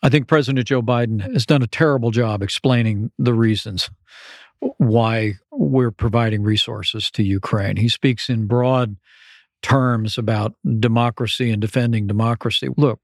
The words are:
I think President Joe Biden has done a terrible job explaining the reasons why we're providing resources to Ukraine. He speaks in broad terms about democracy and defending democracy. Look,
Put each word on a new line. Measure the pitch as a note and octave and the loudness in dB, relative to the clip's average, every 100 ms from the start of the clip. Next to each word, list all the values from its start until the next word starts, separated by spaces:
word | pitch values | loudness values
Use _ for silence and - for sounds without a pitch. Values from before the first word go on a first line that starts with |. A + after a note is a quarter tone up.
I | C3+ | 2
think | D3 C3 | 2 4
President | D#3 C3 C3+ A#2 | 2 2 -2 0
Joe | C3 | 0
Biden | A#2 A#2+ A#2 A2 G2+ | 0 0 0 -2 -2
has | A3+ A2+ | -2 2
done | D3 | 2
a | A#2+ | 0
terrible | - D#3+ C3+ A#2 | 0 2 2 0
job | A2+ A#2 G#2 | 0 0 -2
explaining | G2 - C#3 B2 A2+ G#2 A2 - | -4 -2 2 2 2 -2 -4 -2
the | B2 | 0
reasons | A2+ A2+ G#2+ - F2+ - - _ - - - - _ C#4 - | 2 2 0 -4 -8 -10 -12 _ -20 -20 -20 -20 _ -8 0
why | A#2+ A2+ A2+ A2+ G#2+ G2 _ | 2 4 2 0 -2 -4 _
we're | D4 D#3 C3 B2 | -4 0 2 0
providing | - A#2 A2+ A2+ G#2+ | 0 0 0 0 0
resources | G#2 G#2+ - A2 - A#2 - | 0 0 -2 -4 -6 -6 -6
to | - | -2
Ukraine. | G2+ G2 - A2 G2 G2 | 0 0 -2 -2 -2 0
He | A2+ | 0
speaks | - C#3 A#2+ - | 0 0 -2 -2
in | A#2 G#2 | -4 0
broad | B2 B2 C3 A#2+ G2 _ _ - - _ _ | 0 2 0 -2 -6 _ _ -20 -20 _ _
terms | - C3+ B2+ A#2 A2 A2+ | 0 2 2 0 -2 -4
about | A2 A2 G#2+ - - A2+ | -2 -2 -2 -4 -4 0
democracy | A#2 A2+ A#2+ - A2+ - B2 | 2 2 0 -2 -6 -2 -2
and | G#2+ | 0
defending | G#2+ B2+ A#2+ A2+ G2+ | 0 0 0 0 0
democracy. | G2+ A2+ A#2 A#2 - C3+ - | 0 0 -2 -2 -4 -4 0
Look, | C#3+ A2 | 0 0